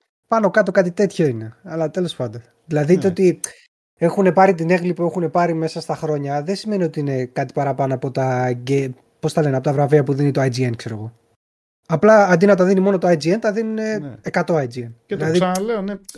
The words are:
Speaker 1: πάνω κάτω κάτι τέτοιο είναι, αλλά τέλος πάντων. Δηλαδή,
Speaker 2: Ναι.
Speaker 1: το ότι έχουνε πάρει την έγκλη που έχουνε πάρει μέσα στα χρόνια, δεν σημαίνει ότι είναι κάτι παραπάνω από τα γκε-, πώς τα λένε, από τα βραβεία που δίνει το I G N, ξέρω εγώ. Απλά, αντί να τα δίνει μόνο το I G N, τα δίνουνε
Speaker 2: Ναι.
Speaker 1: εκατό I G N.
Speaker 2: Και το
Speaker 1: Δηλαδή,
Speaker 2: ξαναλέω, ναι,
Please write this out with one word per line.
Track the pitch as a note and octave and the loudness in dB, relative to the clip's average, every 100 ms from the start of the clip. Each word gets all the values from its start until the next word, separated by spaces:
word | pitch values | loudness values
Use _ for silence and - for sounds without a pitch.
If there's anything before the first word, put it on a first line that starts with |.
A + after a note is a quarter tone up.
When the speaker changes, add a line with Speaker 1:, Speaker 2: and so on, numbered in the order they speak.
| _ _ - | _ _ -4
Speaker 1:
πάνω | A3+ G3 | 0 2
κάτω | A3 F#3+ | 2 2
κάτι | F#3+ F3+ | 2 2
τέτοιο | F3 G3+ - D3+ | 0 0 0 -2
είναι, | A2+ A2+ - | -2 -10 -16
αλλά | F#3 D#3+ D#3 | -10 -6 -4
τέλος | F#3+ F3 - | -4 -6 -6
πάντων. | A#2+ A2+ - _ - | -8 -10 -18 _ -4
Δηλαδή, | D3+ D3 F#3 | 0 2 2
Speaker 2:
Ναι. | |
Speaker 1:
το | G3 | 2
ότι | F3+ F#3 E3 - - _ _ _ - | 2 2 0 -6 -14 _ _ _ -4
έχουνε | E3+ G3+ F#3+ | -2 2 2
πάρει | E3+ G3 | 6 4
την | E3+ E3 | 4 0
έγκλη | F3+ F3 | 0 0
που | E3+ | -2
έχουνε | E3+ F#3 D#3+ | -4 -2 -2
πάρει | F3 F3 | 0 0
μέσα | D#3+ D#3+ E3+ | 0 -4 -6
στα | - D3 | -8 -6
χρόνια, | D#3+ D3 C#3 C#3+ | -4 -4 -4 -4
δεν | D3+ G3 | -4 -6
σημαίνει | G#3+ G#3 | -4 -2
ότι | E3 D3+ | -2 -2
είναι | C#3+ C3 B2 | -4 -2 -4
κάτι | - C3 | -6 -6
παραπάνω | - C#3 C3 C3+ | -4 -2 -2 -2
από | C3 C#3 | -2 -4
τα | C3 C3 B2+ B2+ | -2 -2 0 -2
γκε-, | B2 B2 C#3 C3+ - _ _ | -4 -2 -2 -2 -8 _ _
πώς | D#3+ | -4
τα | - | 0
λένε, | D3+ C3 | 0 0
από | D3 | 0
τα | |
βραβεία | C#3+ C#3+ D3+ | 0 4 4
που | C#3 | 4
δίνει | C3+ C#3+ | 0 0
το | C#3 | 0
I | C3 | 0
G | B2 B2+ | 0 -2
N, | A2+ | -4
ξέρω | A2+ G#2+ | -8 -10
εγώ. | A2 - _ _ _ _ _ _ - | -12 -16 _ _ _ _ _ _ -4
Απλά, | D#3+ G#3+ A3 G3 | 2 6 8 6
αντί | F3 G3+ | 6 6
να | F#3+ | 6
τα | F#3 | 4
δίνει | F#3+ | 4
μόνο | G3 F#3+ | 2 2
το | F3+ | 2
I | E3 | 2
G | D3+ A3 | 0 0
N, | |
τα | A3 | 0
δίνουνε | G3+ A3 A3 A3 G#3+ | -2 -4 -4 -4 -6
Speaker 2:
Ναι. | C#3+ A2 | -8 -12
Speaker 1:
εκατό | - F#3 E3+ E3 | -6 -4 0 -2
I | B2+ | -2
G | B2+ A#2+ | -8 -14
N. | A#2 - | -16 -10
Speaker 2:
Και | G3 | -6
το | |
Speaker 1:
Δηλαδή, | D#3 F3 | -2 0
Speaker 2:
ξαναλέω, | F3+ F#3 G#3+ A3 | 0 -2 -2 -4
ναι, | F#3+ G3 - | -6 -10 -14